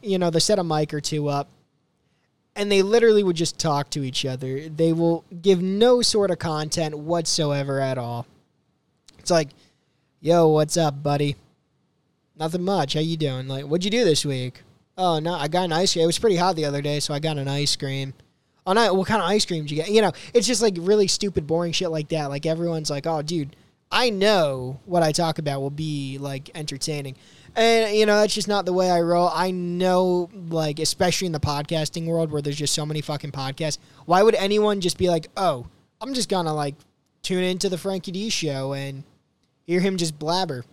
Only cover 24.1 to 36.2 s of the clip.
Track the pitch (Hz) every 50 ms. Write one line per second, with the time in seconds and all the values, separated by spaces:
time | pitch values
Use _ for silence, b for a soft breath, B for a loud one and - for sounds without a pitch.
24.1 | 214 190 196 208 214 190 160 143 135 131 127 127 135 135 _ 202 175 175 165 156
25.1 | 151 - 170 165 156 - 156 147 139 139 135 139 143 147 156 156 151 143 139 135
26.1 | 135 139 139 143 139 135 147 - - 170 151 151 143 131 - - 151 147 139 135
27.1 | 127 B B B B B B B B - 226 226 226 226 226 214 208 214 214 214
28.1 | 208 208 214 214 - 214 185 196 208 202 185 180 180 185 185 185 180 175 170 170
29.1 | 175 175 175 175 - 160 180 190 185 180 180 175 175 175 185 185 185 180 185 185
30.1 | 180 180 175 175 220 202 175 165 165 160 156 151 147 160 160 - - - 190 180
31.1 | 160 - 196 180 160 147 - 147 147 143 151 - 170 160 151 147 - 175 165 165
32.1 | 165 165 165 156 151 147 143 147 143 147 151 131 - - 151 151 151 156 143 -
33.1 | 151 143 - 147 131 143 131 135 135 - 160 151 143 B B B B B B -
34.1 | 170 185 208 226 214 - 190 196 208 214 208 208 208 202 180 180 160 - 190 180
35.1 | 170 165 160 - _ - 190 175 147 123 - - _ _ _ _ _ _ 220 254
36.1 | 277 254